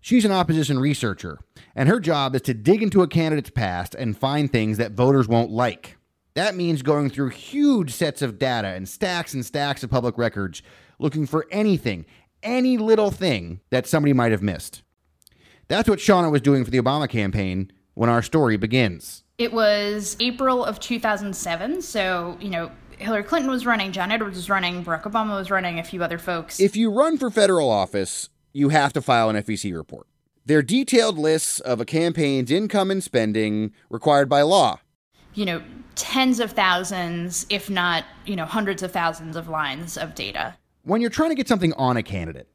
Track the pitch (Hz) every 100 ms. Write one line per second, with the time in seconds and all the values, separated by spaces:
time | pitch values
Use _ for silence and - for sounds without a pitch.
0 | - 240 214 190 160 160 139 135 139 143
1 | 117 92 90 73 - - - - 131 226
2 | 160 151 135 127 - 113 107 202 214 196
3 | 175 165 160 160 - - 104 87 92 -
4 | 117 101 135 147 143 120 110 107 113 107
5 | 127 139 113 117 113 110 123 90 - -
6 | _ _ _ - 202 185 175 156 131 147
7 | 143 127 135 - - 277 294 254 156 117
8 | 165 - 135 98 131 120 98 92 95 -
9 | 202 175 170 135 120 147 143 139 123 127
10 | 120 113 117 104 98 80 - - _ _
11 | 151 151 143 160 - 190 214 175 120 92
12 | 80 _ _ _ 214 247 254 247 214 220
13 | 208 - 190 113 85 87 _ 127 123 160
14 | 147 131 117 107 101 85 - - _ _
15 | _ _ _ _ _ _ _ 180 226 202
16 | - 190 170 147 139 139 117 127 120 143
17 | 143 117 101 104 95 92 95 _ _ -
18 | 117 120 117 160 131 107 104 127 113 85
19 | - - _ - 233 226 214 208 208 208
20 | 202 - 240 247 262 254 240 208 - 240
21 | 226 202 202 185 180 170 214 349 - 220
22 | 185 180 175 175 202 170 170 - - -
23 | 196 220 202 330 269 254 226 220 190 185
24 | 185 226 208 185 175 196 180 180 170 160
25 | 208 220 214 202 185 190 180 165 165 185
26 | 170 170 170 175 165 - 196 208 226 208
27 | 311 311 254 214 202 180 139 107 92 101
28 | 92 - - _ _ 139 139 151 139 147
29 | 127 120 110 107 104 104 104 85 76 -
30 | - _ _ _ - 151 131 233 269 247
31 | 220 165 156 160 - - 123 120 113 160
32 | 170 165 147 135 123 160 214 208 190 196
33 | - 123 110 107 107 107 107 _ _ 117
34 | 156 143 139 143 147 190 127 85 _ _
35 | _ _ _ - 196 165 - - - -
36 | - 262 262 240 226 - 190 180 185 190
37 | 170 170 175 175 - 202 196 190 175 165
38 | - - - 196 160 220 202 185 185 185
39 | 170 165 165 160 165 156 143 135 170 -
40 | - - 98 - 113 - _ _ - 214
41 | 233 - 320 285 254 220 170 151 131 120
42 | - 98 82 69 64